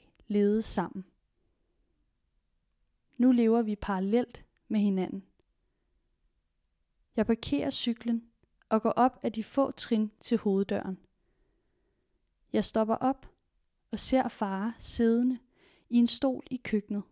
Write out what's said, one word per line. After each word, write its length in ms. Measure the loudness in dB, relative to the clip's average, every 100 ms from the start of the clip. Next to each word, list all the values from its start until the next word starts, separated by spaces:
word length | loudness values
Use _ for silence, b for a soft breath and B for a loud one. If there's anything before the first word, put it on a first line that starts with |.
| _ _ -4
levede 340 | 2 2 2
sammen. 440 | -2 -4 -6 -8 -14 _ _ _ _ _ _ _ _ _ _ _ _ _ _ _ _ _ _ _ _ 2
Nu 140 | 4
lever 300 | 6 6 4
vi 140 | 2 -4
parallelt 720 | -4 -2 0 0 0 -8 -20 _ -4
med 120 | 0
hinanden. 460 | 2 2 -2 -6 -14 _ _ _ _ _ _ _ _ _ _ _ _ _ _ _ _ _ _ -2
Jeg 100 | 0
parkerer 460 | -2 -2 -4 -2
cyklen 580 | -4 -4 -4 -2 -4 -6 _ _ _ -2
og 120 | 0
går 80 | 2
op 300 | 2 2 2
ad 80 | -6
de 120 | -6
få 280 | -4 -2 -2
trin 400 | -2 -2 0 -2 -6
til 180 | -2 0
hoveddøren. 600 | 2 0 -2 -4 -6 -10 _ _ _ _ _ _ _ _ _ _ _ _ _ _ _
Jeg 120 | -4 -2
stopper 300 | 0 0 0
op 360 | -2 -2 -8 _ _ _ _ _ _
og 80 | -8
ser 280 | 0 0 0
far 480 | -4 -4 -4 -4 -6
siddende 600 | -8 0 2 4 2 -2 _ b b b b
i 80 | 2
en 100 | 2
stol 360 | 2 -2 -2 -8
i 60 | -10
køkkenet 400 | -2 -2 -2 -8 -8